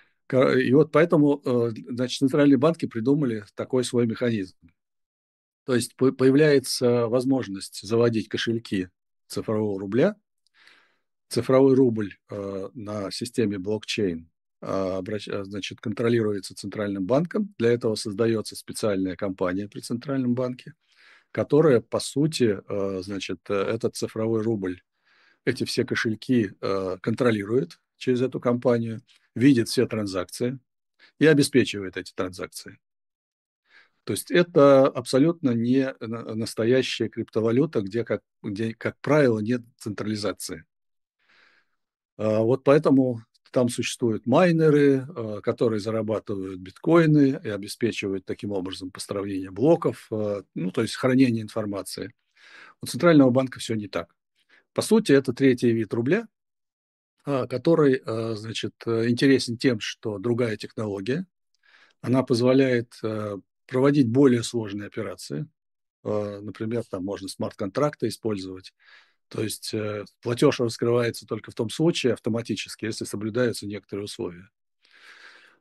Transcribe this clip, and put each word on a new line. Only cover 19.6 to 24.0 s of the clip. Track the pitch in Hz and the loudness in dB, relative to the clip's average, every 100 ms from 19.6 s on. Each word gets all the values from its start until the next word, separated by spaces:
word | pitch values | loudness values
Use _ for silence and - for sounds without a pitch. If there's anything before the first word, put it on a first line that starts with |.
| 104 | -8
при | 135 | -12
Центральном | - 120 139 135 123 | -8 -8 -4 -2 -2
банке, | 120 127 123 - - _ _ _ _ _ | -2 -4 -8 -16 -20 _ _ _ _ _
которая, | - 104 143 160 117 | -6 2 4 6 4
по | - 110 | 2 -6
сути, | - 139 151 156 117 98 - | -4 -2 0 2 0 0 -6
э, | 104 98 95 | -6 -4 -6
значит, | 95 101 - 90 - | -8 -8 -8 -10 -4
э, | |
этот | 101 95 117 110 | -2 -2 -2 -4
цифровой | - | -4